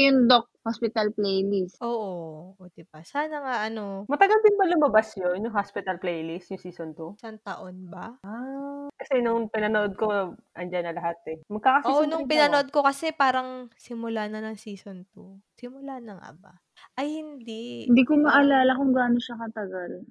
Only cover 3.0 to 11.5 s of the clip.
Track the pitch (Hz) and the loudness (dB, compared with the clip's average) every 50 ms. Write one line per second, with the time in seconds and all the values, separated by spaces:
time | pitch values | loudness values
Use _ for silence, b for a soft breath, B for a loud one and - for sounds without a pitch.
3 | 165 - - 285 302 311 311 294 285 262 254 214 214 220 226 226 208 202 196 196 | -18 -8 -4 -4 -4 -4 -6 -6 -6 -4 -4 -4 -4 -4 -6 -6 -6 -6 -8 -8
4 | 202 - 277 294 381 381 427 440 440 427 415 392 392 339 349 320 302 262 202 214 | -4 -4 2 4 6 6 6 6 6 6 6 4 4 4 4 4 4 6 6 4
5 | 220 - - 196 185 180 180 190 214 233 208 214 196 - - 208 190 196 180 175 | 4 2 -2 -2 -2 0 0 0 -2 -2 -2 -2 -2 -2 -6 -6 -4 -4 -6 -4
6 | - 180 175 160 160 165 165 175 170 _ 196 185 - 185 175 - 165 160 156 160 | -4 -4 -4 -4 -4 -6 -6 -8 -8 _ -12 -10 -10 -12 -10 -10 -10 -10 -10 -10
7 | 160 165 202 - - 220 220 208 _ 202 185 - - 185 185 185 185 175 170 180 | -12 -12 -12 -14 -14 -16 -16 -14 _ -12 -10 -10 -10 -12 -14 -14 -14 -14 -12 -12
8 | 180 208 247 269 - 196 214 233 254 262 269 277 277 285 285 285 285 285 - - | -12 -14 -14 -16 -14 -12 -10 -10 -10 -8 -8 -10 -10 -10 -10 -10 -12 -14 -14 -14
9 | - - 277 254 240 233 233 233 226 214 - 214 214 214 220 214 208 208 196 - | -4 0 0 2 2 2 0 0 -2 -2 -2 -2 0 0 0 0 0 -2 -2 -2
10 | 220 214 208 202 190 180 - - _ _ _ 175 180 180 170 180 175 170 165 160 | -2 0 0 0 -2 -4 -8 -12 _ _ _ -10 -8 -4 -4 -4 -4 -4 -6 -4
11 | - 170 170 165 _ 156 160 160 - - | -4 -4 -4 -6 _ -10 -10 -10 -10 -10